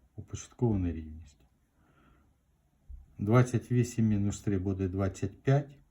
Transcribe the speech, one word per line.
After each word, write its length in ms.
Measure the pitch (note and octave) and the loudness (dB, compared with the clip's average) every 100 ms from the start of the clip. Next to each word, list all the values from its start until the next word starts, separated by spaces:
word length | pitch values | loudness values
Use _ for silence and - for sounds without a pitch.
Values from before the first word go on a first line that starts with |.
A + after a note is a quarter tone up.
| _ - | _ -18
у 60 | |
початкову 560 | - - - - A#2+ G#2 | -12 -12 -12 -2 0 0
нерівність. 680 | F2 D#2 D#2+ D#2+ E2+ _ _ _ _ _ _ _ _ _ _ _ _ _ _ _ - - - - | -2 -4 -10 -14 -18 _ _ _ _ _ _ _ _ _ _ _ _ _ _ _ -20 -18 -16 -6
Двадцять 520 | G2+ A#2+ B2+ A2+ - | 4 4 4 2 0
вісім 360 | B2 A#2+ - A2 | 0 0 2 2
мінус 340 | G#2 G2+ F#2+ | 2 0 -2
три 180 | - G2 | -2 -2
буде 300 | F#2+ F#2+ F#2+ | -2 -2 -2
двадцять 540 | F#2 F#2+ - F#2+ - | -2 -2 -2 -8 -6
п'ять. 360 | - C#3 C#3+ - _ | 0 2 0 -14 _